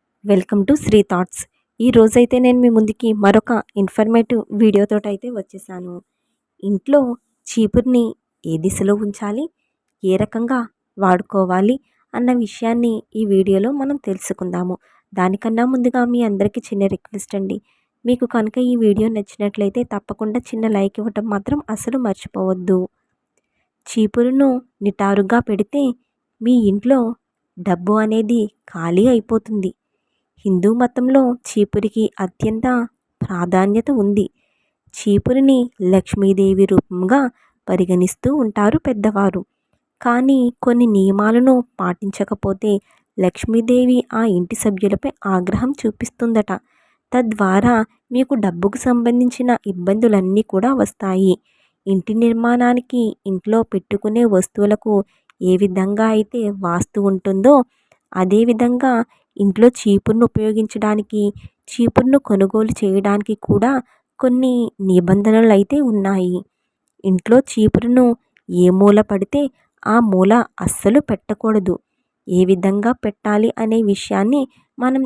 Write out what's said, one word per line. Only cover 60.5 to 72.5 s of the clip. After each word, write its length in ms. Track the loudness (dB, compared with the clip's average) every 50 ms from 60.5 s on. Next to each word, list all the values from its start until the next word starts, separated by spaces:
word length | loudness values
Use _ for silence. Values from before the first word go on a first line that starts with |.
| -2 -2 -4 -4 -4 -4 -2 -2 -2 -2 -4 -4 -4 -2 -2 -2 -4 -6 -14 -20 -20 _ _ -12
చీపురును 500 | -4 -2 0 2 2 2 2 4 2 2
కొనుగోలు 540 | 2 0 0 2 2 0 0 0 -2 -2 -2 -2 -2
చేయడానికి 500 | 0 0 0 0 0 0 -2 -2 -4 -6
కూడా 480 | -6 -2 -2 0 2 2 2 0 -2 -4 _ _ _ _ _ _ -2
కొన్ని 500 | 0 0 2 2 0 0 0 0 -2 -2 -4 -4
నిబంధనలు 720 | -2 2 2 4 4 4 2 2 4 4 4 4 6 6 6
అయితే 260 | 4 4 2 0 0
ఉన్నాయి. 580 | 0 0 0 0 0 0 0 0 -2 -2 -4 -6 -8 -12 _ _ _ _ _ _ _ _ _ _ -2
ఇంట్లో 340 | 0 0 0 2 4 4 4
చీపురును 800 | 4 2 0 0 2 2 2 0 0 2 2 4 4 2 0 -2 _ _ _ _ _ -6
ఏ 220 | 0 2 4 4
మూల 300 | 4 6 4 6 6 4
పడితే 400 | 2 0 -2 -4 -4 -2 -2 -2 -2 -2 -6 _ _ _ _ _ -4
ఆ 180 | 0 0 2
మూల 320 | 2 2 2 2 2 4 2 2 0 -2 _ -8
అస్సలు 400 | -8 -6 -6 -2 -2 0 2 2
పెట్టకూడదు. 720 | 0 0 -4 -8 _ -10 -10 -6 -4 -2 -2 -2 -2 -2 -4 -6 -8 _ _ _ _ _ _ _ _ -2
ఏ 160 | 0 2 2
విధంగా 480 | 2